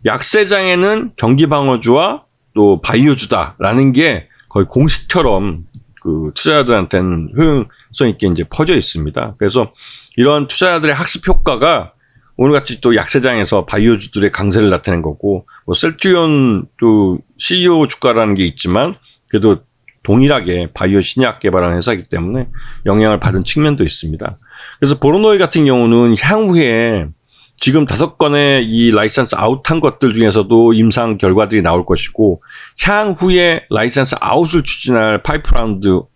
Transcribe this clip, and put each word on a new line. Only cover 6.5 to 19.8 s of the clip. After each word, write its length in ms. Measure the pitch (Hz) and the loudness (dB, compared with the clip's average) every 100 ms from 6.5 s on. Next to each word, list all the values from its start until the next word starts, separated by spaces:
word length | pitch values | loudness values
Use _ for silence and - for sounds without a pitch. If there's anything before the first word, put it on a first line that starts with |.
| 151 127 113 90 95 92 85 80 113 | 0 2 0 0 -2 -2 -4 -6 0
효용성 720 | 160 143 104 _ _ - 127 | 2 2 -2 _ _ -2 -2
있게 180 | 98 98 | 0 -2
이제 160 | 82 82 | -2 -4
퍼져 260 | - 156 | -4 0
있습니다. 600 | 165 - 82 76 73 107 98 | 0 0 -6 -6 -6 -8 -4
그래서 340 | 101 113 113 _ - - _ - | -2 -2 -4 _ -20 -20 _ 0
이런 300 | 131 147 143 | 2 2 -2
투자자들의 480 | - 185 170 151 | -2 -2 0 -2
학습 320 | 143 175 - - | -2 -4 -6 2
효과가 680 | 180 - 123 147 151 85 _ _ _ _ - | 2 4 0 0 0 -4 _ _ _ _ -2
오늘같이 440 | 131 147 - 123 | 2 2 -2 -4
또 140 | 127 | 2
약세장에서 720 | 110 92 139 127 120 92 101 | 2 2 -2 0 -2 -2 -2
바이오주들의 640 | 90 - 113 110 - - 101 | -2 0 2 2 -2 -2 -2
강세를 380 | - 98 95 107 | -2 -2 0 2
나타낸 320 | 87 - 85 | 0 -2 -4
거고, 440 | 78 76 101 95 - - | -4 -6 -4 -4 -6 -20
뭐 100 | - | -6
셀트리온 920 | - 165 160 196 175 160 151 131 101 - _ | -4 -4 -2 0 2 2 2 2 0 -4 _
또 400 | 117 107 98 87 - _ | 2 4 2 -2 -8 _
씨이오 500 | - 180 180 170 147 | -4 0 2 2 0
주가라는 460 | - 131 113 110 | 0 0 0 0
게 100 | 98 | 0
있지만 500 | 87 - 92 95 147 196 _ _ _ | -2 -4 -2 -2 -2 -6 _ _ _
그래도 300 | 107 107 95 _ _ | 0 2 0 _ _